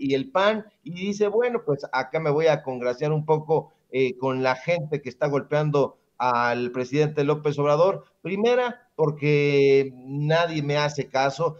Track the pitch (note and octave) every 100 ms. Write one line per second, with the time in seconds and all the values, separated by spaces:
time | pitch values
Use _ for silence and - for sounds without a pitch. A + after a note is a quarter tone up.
0 | C#3 C3+ C3+ F#3 G3+ A3 G#3 _ - F3
1 | G3 G3+ G#3 G#3+ B3 A#3 - C#3 - B2+
2 | C3 D#3+ D#3+ C#3+ D#3+ D3 - B2+ B2 B2
3 | D3+ D#3 D3+ D#3 D#3 D#3 - _ _ B2+
4 | B2+ B2 C3 C3 C3 B2+ - F3 D3+ D3
5 | B2+ - D3 C#3 C3 D3 D3+ C#3+ C3+ -
6 | _ _ B2+ A#2+ A#2+ A#2+ B2 B2+ B2 C#3+
7 | D3+ D3+ C#3+ D3+ D3+ C#3+ C#3+ D3 F#3 -
8 | - _ E3 G3 A3+ B3 B3 A3+ _ -
9 | D#3 D3+ D3 D3 C#3+ C#3+ C#3 C#3 C3+ B2+
10 | C3 C#3 D3 D#3+ E3+ D#3+ C#3+ D3 D3 D3+
11 | B2+ C3 C#3 C3+ D#3+ D#3